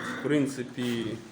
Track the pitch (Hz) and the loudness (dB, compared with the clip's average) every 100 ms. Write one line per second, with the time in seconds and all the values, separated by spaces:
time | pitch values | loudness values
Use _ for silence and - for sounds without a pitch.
0 | - - 135 147 131 - 120 - 123 117 | -2 -2 2 4 4 0 -6 -2 0 0
1 | 110 113 - | -2 -4 -10